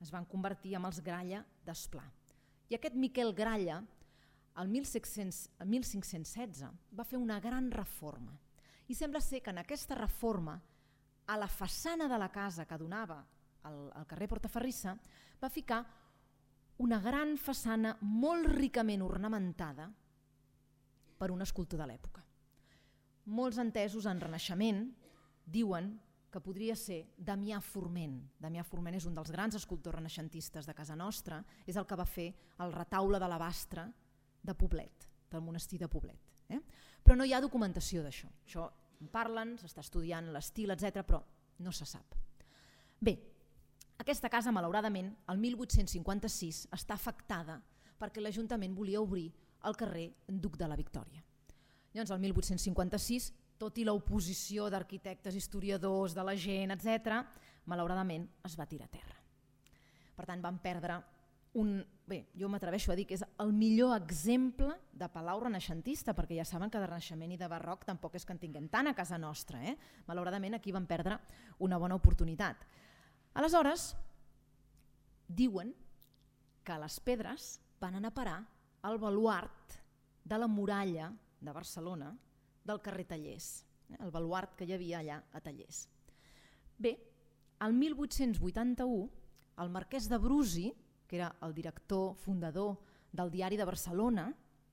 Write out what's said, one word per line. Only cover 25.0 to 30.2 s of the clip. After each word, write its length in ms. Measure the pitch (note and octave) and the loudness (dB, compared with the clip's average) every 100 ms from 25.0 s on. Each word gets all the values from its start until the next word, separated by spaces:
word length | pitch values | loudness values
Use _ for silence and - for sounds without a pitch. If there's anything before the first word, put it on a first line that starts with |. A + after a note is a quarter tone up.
| - - - _ | -20 -20 -20 _
diuen 480 | - F#3+ A3 F3 F#3+ A3 - _ _ | -4 0 2 0 -2 -8 -16 _ _
que 120 | F#3+ | -12
podria 320 | F#3 F#3+ A3 | -8 -6 -4
ser 380 | A3 - E3+ E3 - | -4 -4 -8 -10 -12
Damià 420 | F3+ G3 G3+ G#3 | -6 -4 -2 -4
Forment. 580 | - G3+ E3+ F3 D#3 C3 C3+ - | -6 -6 -4 -4 -4 -6 -10 -12
Damià 240 | D#3 E3+ E3+ | -8 -6 -6
Forment 300 | E3 E3+ F#3 | -4 -4 -2
és 80 | E3+ | -2
un 80 | |
dels 160 | D#3+ D#3 | -4 -4
grans 240 | E3 G#3+ G#3+ | -2 -2 -2
escultors 400 | - E3 E3+ E3 | -6 -8 -4 -6
renaixentistes 680 | D#3+ - | -6 -8